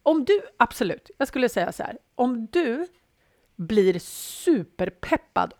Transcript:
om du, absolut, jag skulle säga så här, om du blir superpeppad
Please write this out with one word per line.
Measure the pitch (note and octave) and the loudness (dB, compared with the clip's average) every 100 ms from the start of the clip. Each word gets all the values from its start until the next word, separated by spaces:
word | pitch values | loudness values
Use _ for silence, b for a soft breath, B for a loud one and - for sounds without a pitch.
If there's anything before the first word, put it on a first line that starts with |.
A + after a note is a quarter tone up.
om | C#4+ D#4+ B3+ | 0 2 4
du, | C#4+ - - | 0 0 -2
absolut, | A#3 - G3 - _ - | -2 0 -4 -4 _ -6
jag | C#4 | -4
skulle | C4 B3 | 0 0
säga | - F3 | 0 -4
så | - | -4
här, | - - _ - | -8 -10 _ -2
om | B3 A#3+ A3+ | -2 -2 -2
du | F4 D4 B3+ F4+ _ _ _ _ _ _ - | -2 0 -2 -6 _ _ _ _ _ _ -12
blir | E3 G#3+ F#3+ D#3+ | 0 4 4 2
superpeppad | - - - - - C#4 D#3+ - F#3 - - D#4+ _ - F2+ - | -4 -14 -14 -4 2 2 0 -6 -6 -6 -2 -2 _ -2 -2 -4